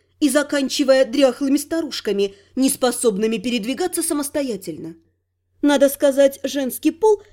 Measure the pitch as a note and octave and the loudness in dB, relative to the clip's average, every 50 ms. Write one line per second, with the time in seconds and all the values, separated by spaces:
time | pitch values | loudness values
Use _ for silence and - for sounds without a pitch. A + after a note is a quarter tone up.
0 | _ _ _ - D4+ C#4 A#3+ D4 C#4+ C#4+ D4 C#4+ C4+ B3 - - C#4+ B3 C4 C4 | _ _ _ -2 0 2 2 2 0 0 -2 -2 -2 -2 -2 0 2 4 4 4
1 | C4+ B3 A3+ C4+ C4+ B3+ A#3+ - C#4+ C4+ C#4 C#4+ - - E4 E4 E4 C4 - - | 4 2 2 2 2 2 2 2 -2 0 0 0 -2 -2 -4 -4 -4 -6 -8 -8
2 | - A3 G3 G3 G3+ G3 G3 - _ _ - B3+ C4 C4+ - - B3+ B3 A#3+ - | -6 -4 -2 -2 -2 -2 -4 -10 _ _ -4 0 0 0 0 0 -2 -2 0 0
3 | - A#3 G3+ F#3 A3 A3+ A3+ A3+ F#3+ B3 A#3 A#3+ G3 A#3 C4+ - F4+ F4+ F4+ E4 | 0 0 0 0 0 -2 -2 -2 -4 -4 -4 -4 -4 -4 -6 -4 -4 -6 -4 -4
4 | D#4+ - E4 D4 C#4 C#4+ - D4+ C#4+ C4 G#3+ F#3+ - F3+ D#3+ E3+ E3+ D#3+ E3 - | -4 -4 -4 -4 -4 -6 -4 -6 -4 -4 -6 -8 -10 -12 -12 -12 -12 -16 -16 -18
5 | _ _ _ _ _ _ _ _ _ _ _ _ - - D4 C#4 C#4 C4+ C#4 - | _ _ _ _ _ _ _ _ _ _ _ _ 0 2 4 4 4 2 2 2
6 | D4+ C#4+ C4 C#4 C#4 C#4 C#4 - - C4+ C4+ C#4+ C4+ B3 - - - D#4 D#4+ - | 0 2 4 4 4 4 2 0 -8 -6 -4 -4 -4 -4 -4 -2 -2 -2 -2 2
7 | - A4 G#4+ G4+ - _ | 2 2 2 2 -2 _